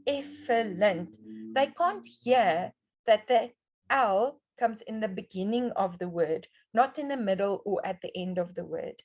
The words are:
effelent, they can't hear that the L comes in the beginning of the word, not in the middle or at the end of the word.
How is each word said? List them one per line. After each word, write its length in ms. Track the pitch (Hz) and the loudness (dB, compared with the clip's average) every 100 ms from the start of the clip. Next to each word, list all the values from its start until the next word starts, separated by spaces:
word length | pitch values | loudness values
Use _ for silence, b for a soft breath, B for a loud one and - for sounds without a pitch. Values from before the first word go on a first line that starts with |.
| - | -2
effelent, 1080 | 285 285 - - 233 226 175 208 175 170 - 214 220 220 | -4 -4 -14 0 0 0 2 2 2 -6 -12 -18 -16 -6
they 140 | - 277 | 0 0
can't 380 | - 349 403 | 2 0 0
hear 680 | 240 - - 254 202 165 185 _ _ _ | -10 -12 2 4 4 2 -2 _ _ _
that 220 | - 214 214 | 2 2 6
the 240 | 240 240 _ _ _ _ | 2 2 _ _ _ _
L 500 | 269 240 190 240 285 _ _ | 2 4 4 2 -2 _ _
comes 240 | 233 220 | -2 -2
in 160 | - 220 | -10 -6
the 80 | 214 | -4
beginning 640 | 185 185 190 190 233 247 | -6 -10 -6 -2 0 -2
of 260 | - 190 175 | 0 -2 -2
the 100 | 180 | -6
word, 400 | 170 160 160 - b b | -2 0 -2 -6 b b
not 260 | 220 262 269 | 2 2 0
in 80 | 285 | -6
the 100 | 277 | -4
middle 440 | 208 190 202 196 | -2 0 0 -2
or 200 | - 190 | -2 -4
at 160 | - 185 | -4 -6
the 140 | - | -8
end 220 | - 185 185 | -8 -6 -4
of 180 | 175 | -4
the 80 | 180 | -6
word. 380 | 165 160 - - | -8 -8 -8 -12